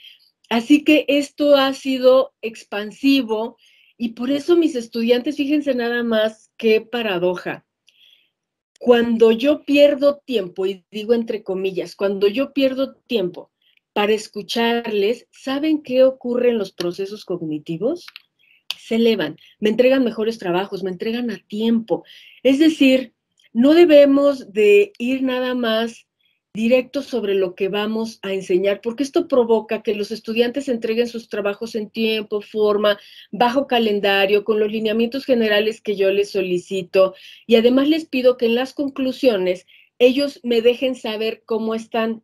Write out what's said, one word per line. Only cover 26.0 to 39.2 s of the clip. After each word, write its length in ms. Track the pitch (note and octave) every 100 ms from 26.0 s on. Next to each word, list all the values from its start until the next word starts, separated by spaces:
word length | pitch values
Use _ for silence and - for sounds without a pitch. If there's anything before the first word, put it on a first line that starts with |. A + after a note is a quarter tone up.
| _ _ _ _ _
directo 480 | G3 A3+ B3+ B3+ C#4+
sobre 320 | C4+ A#3+ G3+
lo 220 | G3 F#3 F3+
que 120 | F#3+
vamos 520 | G3+ G#3+ A3 A3+ -
a 120 | G3
enseñar, 460 | G3 F#3 F#3 G3 G3+
porque 220 | A#3 A#3
esto 240 | C#4 F4 F4
provoca 540 | C4 A3+ A3 A3 G#3+
que 140 | A3+ G#3
los 160 | G3+
estudiantes 580 | A3 - A3 A#3+ C#4 C#4
entreguen 380 | A#3 A3+ A3+ A#3+
sus 200 | A#3 -
trabajos 480 | G#3+ G#3 G3+ A3+ A3+
en 140 | G#3+
tiempo, 520 | - A3 A3 G#3+ G#3
forma, 580 | G3+ A3 G#3+ G3+ G#3 G3+ - - -
bajo 360 | F#3+ A#3+ B3 C4+
calendario, 760 | A#3+ A3+ G#3 G3+ G3 G3 G3+
con 160 | G3+ G#3+
los 120 | G#3+
lineamientos 540 | A3 A3 A3 A#3 C4+ C#4
generales 560 | A#3+ A3 G#3 G#3+ A3+
que 140 | - F#3+
yo 160 | G3
les 200 | G3 G3+
solicito, 840 | G3 F#3 F3+ - F#3+ F3 F#3+ F#3+ - - - -
y 100 | A3+
además 320 | A#3 C4 C#4+
les 180 | D#4+ D#4+
pido 320 | C4 B3 B3
que 80 | A3+
en 100 | A#3
las 180 | C4
conclusiones 920 | - C#4 C4+ C4 B3